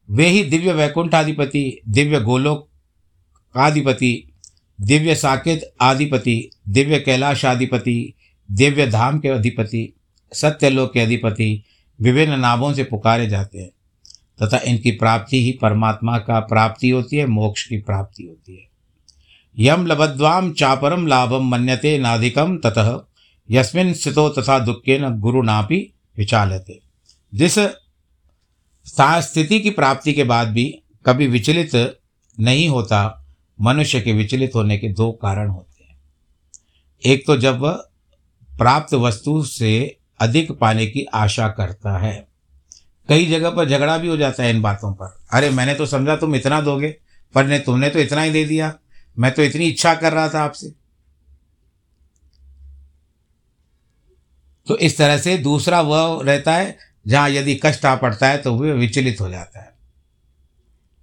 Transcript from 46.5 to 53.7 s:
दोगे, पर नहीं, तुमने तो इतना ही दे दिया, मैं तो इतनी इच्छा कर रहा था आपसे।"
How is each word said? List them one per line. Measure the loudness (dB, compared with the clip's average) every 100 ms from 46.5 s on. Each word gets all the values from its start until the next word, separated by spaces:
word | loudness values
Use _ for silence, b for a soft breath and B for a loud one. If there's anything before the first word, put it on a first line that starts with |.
| 0
दोगे, | 0 -2 -4 -8 _ -20 _
पर | 0 0
नहीं, | 0
तुमने | 0 0 0
तो | 0
इतना | 0 0
ही | 0
दे | 0
दिया, | -2 -2 -4 -8 _ -20 -16 -2
मैं | -2
तो | 2
इतनी | 0 2 -2
इच्छा | 0 2
कर | 2 2
रहा | 0 0
था | -2
आपसे।" | -4 -8 -18 -20 _ _ _ _ _ _ _ _ _ _ _ _ _ _ _ _ -20 -20 -20 -20 -20 _ _ _ _ _ _ _ _